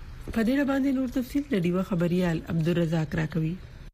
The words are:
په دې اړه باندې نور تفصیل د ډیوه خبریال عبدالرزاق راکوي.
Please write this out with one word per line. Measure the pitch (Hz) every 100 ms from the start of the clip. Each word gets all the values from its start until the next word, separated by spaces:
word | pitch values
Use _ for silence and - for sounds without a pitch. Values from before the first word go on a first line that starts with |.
| - - -
په | 226
دې | 220
اړه | 277 277
باندې | 269 277 262
نور | 254
تفصیل | 262 240 285 285
د | 208 175
ډیوه | 180
خبریال | 185 175 175 180 175 165 -
عبدالرزاق | 165 156 175 170 170 156
راکوي. | 170 156 165 160 185 - - -